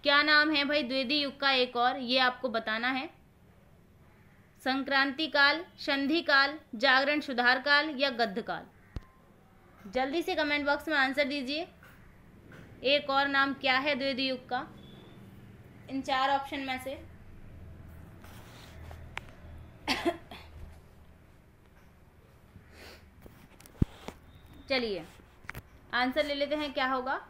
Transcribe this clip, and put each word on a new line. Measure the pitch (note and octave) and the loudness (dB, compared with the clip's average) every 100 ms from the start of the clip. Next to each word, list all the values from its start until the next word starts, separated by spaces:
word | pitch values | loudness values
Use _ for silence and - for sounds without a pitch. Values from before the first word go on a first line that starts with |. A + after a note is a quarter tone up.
क्या | C#4+ C#4+ | 6 6
नाम | D4+ D4+ D4+ | 8 6 6
है | D4 | 4
भाई | C#4+ D4 | 2 2
द्विवेदी | A#3+ C4+ B3 D4 | 2 0 2 0
युग | C#4+ C#4 | 0 0
का | C#4 | 2
एक | C4 A#3 A#3+ | 4 2 2
और? | B3 C#4 | 2 2
ये | A#3+ C4 | 0 4
आपको | B3+ B3+ B3+ | 4 2 -4
बताना | A3+ A3 A3 B3 | -2 -4 -2 -2
है। | C4 D#4+ - - _ - - - - - - - - - - - - | -2 -6 -14 -20 _ -20 -20 -20 -20 -20 -20 -20 -20 -20 -20 -20 -6
संक्रांति | C4+ C4+ C4+ C4+ C#4 C4+ D#4 | -2 -2 0 2 2 0 0
काल, | D4 C#4+ D#4 F#4 - | 4 4 4 -4 -10
संधि | - C#4 C#4 E4 | -2 0 2 0
काल, | E4 C#4 C#4 D4+ - G#3+ | 4 4 4 -2 -12 0
जागरण | C4+ C4 C#4 D4 | 4 4 4 0
सुधार | C#4+ A#3+ A#3+ C4 | -2 2 2 2
काल | C#4+ C#4+ D#4 | 4 2 2
या | C4 C#4 | 0 -2
गद्य | A#3 A3+ F#3+ | 0 -2 -2
काल? | G3 D#3+ E3 - - - - - - - - - - - G3+ | -6 -8 -10 -20 -14 -14 -14 -20 -20 -20 -20 -20 -20 -20 -6
जल्दी | B3 C4+ E4 | -2 0 -2
से | E4+ E4 | -2 -2
कमेंट | D4+ D4 C#4+ | 0 0 0
बॉक्स | D4 D#4 | -2 0
में | D4+ | 0
आंसर | C4 C4+ | 2 0
दीजिए, | C#4 C#4+ B3+ D4 F4+ - - - - - - - - - - - | -2 -2 -4 -6 -6 -14 -20 -20 -20 -20 -20 -20 -20 -20 -20 -4
एक | B3+ C#4+ C#4+ | 2 2 2
और | C4+ C#4 | 0 2
नाम | C#4 C#4 | 2 2
क्या | C4+ C4+ B3+ | 0 0 2
है | D4 C4 | 0 0
द्विवेदी | C4+ C4 C4+ | -2 -2 -2
युग | B3+ - | -4 -6
का | B3 D4+ - - - - - - - - - - - - | -8 -8 -16 -20 -20 -20 -20 -20 -20 -20 -20 -20 -20 -8
इन | C4+ | -6
चार | C4+ C4 C4+ | -2 2 2
ऑप्शन | C#4 C#4 C#4+ | 2 0 -6
में | C4+ B3+ | -6 -6
से? | C4 D4 - - - - - - - - - - - - - - - - - - - - - - - - - - - - - | -6 -10 -14 -20 -20 -18 -18 -16 -18 -18 -18 -18 -18 -18 -18 -18 -20 -20 -18 -16 -16 -14 -14 -14 -14 -20 -18 -18 -18 -12 -4
<coughs> | C4 E4+ E4+ - - - - - - - - - - - - - - - - - - - - - - - - - - - - - - - - - - - - - - - - - - - - - | 0 0 -2 -12 -18 -16 -16 -16 -18 -20 -20 -20 -20 -20 -20 -20 -20 -20 -20 -20 -20 -20 -20 -20 -20 -20 -20 -20 -20 -20 -20 -20 -20 -20 -20 -20 -20 -20 -2 -2 -2 -16 -18 -20 -20 -20 -20 -4
चलिए | C4 A#3 F#3 E3+ - - - - - - - - | -2 0 -4 -8 -18 -20 -18 -16 -16 -18 -20 -4
आंसर | A#3+ B3+ C#4 D4 | 0 0 0 -2
ले | |
लेते | C#4+ C#4+ D4+ | 0 -2 -2
हैं, | D4+ | -2
क्या | C#4+ C4 | -2 0
होगा? | C4 B3 E4 - | 0 -2 -6 -8